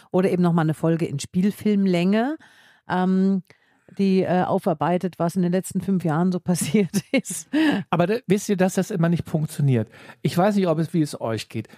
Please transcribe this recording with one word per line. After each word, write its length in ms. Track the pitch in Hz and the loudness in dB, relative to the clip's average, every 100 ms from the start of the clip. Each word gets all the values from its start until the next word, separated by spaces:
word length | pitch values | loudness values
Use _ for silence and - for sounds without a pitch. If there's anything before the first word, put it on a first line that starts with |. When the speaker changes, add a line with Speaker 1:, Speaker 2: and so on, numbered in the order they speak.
| - | -4
Speaker 1:
Oder 180 | 180 185 | 0 2
eben 120 | 175 | 2
nochmal 220 | 175 170 160 | 2 2 2
eine 80 | |
Folge 320 | 156 165 165 170 | 0 0 0 -2
in 140 | 143 | -4
Spielfilmlänge, 1160 | - 185 196 - 214 208 196 175 180 214 247 311 - _ _ _ - | -4 -2 0 0 -2 0 2 2 2 0 0 -6 -12 _ _ _ -6
ähm, 540 | 180 185 190 190 196 - - _ _ _ - | -2 0 2 2 0 -4 -16 _ _ _ -2
die, 240 | 196 190 | 2 2
äh, 180 | 180 180 | 2 2
aufarbeitet, 800 | 180 190 196 160 147 180 185 - | 2 0 -2 0 0 0 -2 -4
was 160 | 170 190 | -2 0
in 80 | |
den 80 | 175 | 0
letzten 280 | 185 - 190 | 0 -2 -6
fünf 240 | 175 190 | -2 -2
Jahren 280 | 170 151 185 | 0 0 0
so 80 | 180 - | -2 -2
<laughs> 300 | 175 - 175 | -2 0 0
passiert 100 | 190 202 - | 0 -2 -2
ist. 360 | 269 - - - 294 311 285 165 | -4 -4 -8 -4 0 2 0 -2
Speaker 2:
Aber 160 | 165 175 | 0 0
da, 80 | 226 - | -2 0
wisst 240 | 202 - | -2 0
ihr, 80 | 196 | 0
dass 160 | 185 | 0
das 160 | 190 180 | 0 -4
immer 200 | 185 165 | -2 0
nicht 200 | 170 - | 0 -2
funktioniert? 580 | 160 151 - 143 123 110 - - - | -4 -4 0 2 2 0 -8 -20 -8
Ich 120 | 156 175 | -2 0
weiß 200 | 196 202 | 2 2
nicht, 120 | 185 | 2
ob 120 | 156 | 0
es, 140 | 160 | 0
wie 100 | 175 | 0
es 180 | 147 - | -2 -2
euch 280 | 120 113 - | -4 -4 -6
geht. 180 | 113 110 | -10 -10